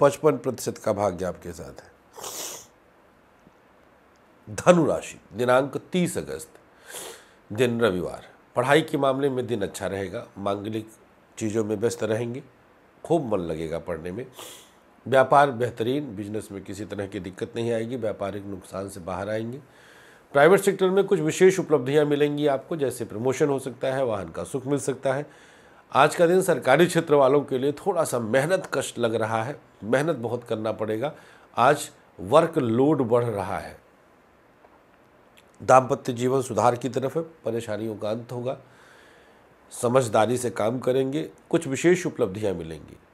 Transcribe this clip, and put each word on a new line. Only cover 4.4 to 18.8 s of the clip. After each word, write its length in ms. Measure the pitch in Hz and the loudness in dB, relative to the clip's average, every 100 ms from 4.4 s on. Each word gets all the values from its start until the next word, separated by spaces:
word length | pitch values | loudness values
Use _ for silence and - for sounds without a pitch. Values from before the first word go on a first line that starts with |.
| - | -16
धनु 360 | 101 - 175 127 | -4 0 2 2
राशि, 340 | 80 - - - | -2 -6 -18 -14
दिनांक 440 | 101 120 127 139 143 - | -4 0 2 0 -6 -6
तीस 260 | 185 175 - | -2 -2 -4
अगस्त, 320 | 71 67 - - _ _ - - - - - _ - | -8 -12 -16 -20 _ _ -20 -16 -16 -18 -20 _ -8
दिन 300 | 107 123 117 | 0 0 2
रविवार। 440 | 113 90 73 - - - _ 123 | 2 2 -4 -10 -18 -20 _ -2
पढ़ाई 260 | 127 151 | 4 4
के 160 | 156 143 | 2 0
मामले 320 | 139 131 143 | 0 2 0
में 180 | 127 110 | -2 -2
दिन 140 | 113 | -4
अच्छा 260 | 92 - 95 | -4 -6 -6
रहेगा, 400 | 98 95 92 - 95 | -4 -6 -8 -12 -6
मांगलिक 520 | 101 101 104 110 110 - _ _ _ - | -4 -4 -4 -8 -10 -18 _ _ _ -8
चीज़ों 260 | 110 110 104 | -4 -2 -2
में 100 | 104 | -2
व्यस्त 280 | 113 - | -2 -2
रहेंगे, 400 | 107 110 120 127 - _ _ _ _ _ | -2 -2 -4 -8 -14 _ _ _ _ _
खूब 300 | - 165 123 | -2 -2 0
मन 60 | 101 | -2
लगेगा 400 | 82 80 80 80 | -2 -6 -6 -6
पढ़ने 320 | 85 80 87 | -6 -8 -8
में। 140 | 98 131 - - - - _ _ _ 110 | -10 -12 -16 -20 -20 -20 _ _ _ 2
व्यापार 440 | 131 131 143 143 | 4 6 6 4
बेहतरीन, 640 | 113 117 - 117 143 143 98 | 2 -4 -4 -2 -2 -4 -10
बिजनेस 320 | 101 107 98 | -8 -8 -8
में 120 | 98 | -12
किसी 220 | 95 98 101 | -12 -12 -8
तरह 220 | 101 98 | -8 -6
की 120 | 104 | -8
दिक्कत 340 | 90 - 110 117 | -10 -10 -8 -6
नहीं 160 | 117 | -2
आएगी, 240 | 113 117 127 | -2 -4 -6
व्यापारिक 500 | 110 98 98 101 101 | -6 -4 -6 -8 -10
नुकसान 440 | 95 - 95 | -12 -10 -10